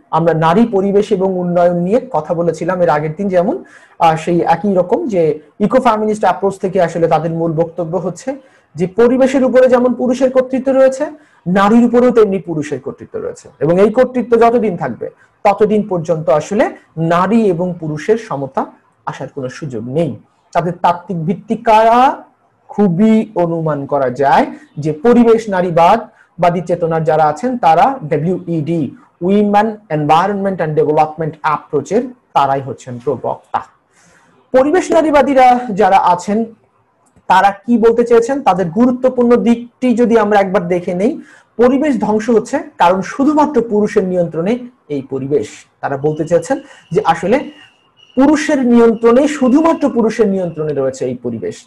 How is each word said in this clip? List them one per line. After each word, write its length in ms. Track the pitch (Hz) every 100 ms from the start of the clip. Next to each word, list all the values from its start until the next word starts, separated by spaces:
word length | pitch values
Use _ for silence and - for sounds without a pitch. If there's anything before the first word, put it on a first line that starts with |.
| -
আমরা 240 | 160 165
নারী, 320 | 160 165 190 233
পরিবেশ 460 | 196 196 202 202
এবং 260 | 185 190 180
উন্নয়ন 380 | 180 175 175 175
নিয়ে 240 | 175 247 -
কথা 240 | 151 156
বলেছিলাম 480 | 170 175 160 175 185
এর 60 | 165
আগের 280 | 151 156 156
দিন, 120 | 202
যেমন, 360 | 175 196 381 - - _ -
আহ, 180 | 165 160
সেই 240 | 175 170
একই 340 | - - 202
রকম 340 | 185 175 277 302
যে 320 | 185 156 - - -
ইকো 200 | 208 254
ফেমিনিস্ট 420 | 247 214 214 214
approach 360 | 196 175 196 190
থেকে 240 | 190 190
আসলে 260 | 165 170 165
তাদের 220 | 156 165
মূল 220 | 165 165
বক্তব্য 440 | 156 170 - 165 180
হচ্ছে 400 | 175 180 262 277 _ _ _
যে 120 | 147 180
পরিবেশের 580 | - 240 262 262 277
উপরে 240 | 254 254 254
যেমন 260 | 240 254
পুরুষের 360 | 240 247 254 262
কর্তৃত্ব 420 | 262 254 262 269
রয়েছে, 380 | 262 262 262 311 - _ _ 170
নারীর 380 | 196 202 233
উপরেও 260 | 233 240 247
তেমনি 280 | 226 202 190
পুরুষের 420 | 170 156 143 135
কর্তৃত্ব 380 | 127 - - 92
রয়েছে 300 | 90 - - -
এবং 200 | 147 180
এই 100 | 220
কর্তৃত্ব 460 | 247 254 254 240 226
যতদিন 400 | 233 240 214 170
থাকবে, 340 | 135 107 - _ _ _
ততদিন 460 | 208 196 208 214 208
পর্যন্ত 400 | 180 160 160 160
আসলে 480 | 151 - 202 381 - _ 160
নারী 480 | 165 170 190 226
এবং 300 | 208 170 180 170
পুরুষের 380 | 156 151 - 226
সমতা 480 | - 139 135 220 285 - _ _ -
আসার 220 | - 131
কোনো 200 | 143 127
সুযোগ 400 | - 147 110 120
নেই। 280 | 147 156 104 _ _ _
তাদের 200 | 175 175 175
তাত্ত্বিক 440 | 175 180 - 170 156
ভিত্তিকারা 960 | - - 220 226 220 226 240 277 - - _ _ _ -
খুবই 600 | - 202 165 220 220 220
অনুমান 520 | 175 170 165 160 143 139
করা 240 | 143 131
যায় 360 | 120 139 185 294 - - 156
যে 140 | 156
পরিবেশ 560 | 151 240 240 233 220 208
নারীবাদ 600 | 185 180 165 175 233 - _ _ -
বাদী 220 | 175 180
চেতনার 440 | - 175 165 160
যারা 200 | 160 156
আছেন, 340 | 151 147 254 247
তারা 400 | 165 165 247 269
ডব্লিউইডি, 920 | 147 151 170 180 175 165 147 170 131 - _ -
উইমেন, 560 | 175 208 208 202 220 214 -
এনভায়রনমেন্ট 720 | 156 147 160 196 202 196 180
and 140 | 156
ডেভেলপমেন্ট 600 | 151 147 156 156 165 156 -
অ্যাপ্রোচের 600 | 156 147 - 143 147 214 269 - _
তারাই 260 | 165 139 135
হচ্ছেন 380 | 131 117 127 120
প্রবক্তা। 580 | 143 117 127 127 _ 117 - _ _ _ _ _ _ _ _
পরিবেশ 400 | 262 294 349 302
নারীবাদীরা 680 | 330 311 285 277 262 247 247 247
যারা 280 | 190 185 190
আছেন, 460 | 180 190 208 214 220 - _ _ _ _ _ _ -
তারা 240 | 185 196
কি 280 | 196 - 233
বলতে 260 | 226 233
চেয়েছেন, 380 | 233 233 247 277
তাদের 280 | - 185 190
গুরুত্বপূর্ণ 640 | 202 247 247 254 247 240 240
দিকটি 580 | 214 233 - - 254
যদি 240 | 226 233 226
আমরা 220 | 208 208
একবার 280 | 190 202 170
দেখে 260 | 180 185
নেই, 260 | 180 233 330 - - _ -
পরিবেশ 440 | 247 269 302 214
ধ্বংস 300 | 202 214 240
হচ্ছে 280 | 220 233 285 - -
কারণ 240 | 175 190
শুধুমাত্র 600 | - - 277 302 277 233
পুরুষের 420 | - 208 208 214
নিয়ন্ত্রণে 540 | 185 180 165 156 185 247 247 _ -
এই 140 | 139
পরিবেশ। 460 | 127 135 135 143 104 - _ -
তারা 160 | 131 135
বলতে 320 | 151 151 160
চেয়েছেন 320 | 165 208 302 - - -
যে 100 | 170
আসলে 460 | 160 170 180 277 - - - _ _ _ _
পুরুষের 520 | 254 285 302 302 277 247
নিয়ন্ত্রণে, 600 | 240 233 214 233 247 294
শুধুমাত্র 600 | - 254 285 330 330 269
পুরুষের 380 | 214 220 220 196
নিয়ন্ত্রণে 440 | 190 175 151 156
রয়েছে 320 | 139 135 -
এই 100 | 131
পরিবেশ, 500 | 123 123 117 87 -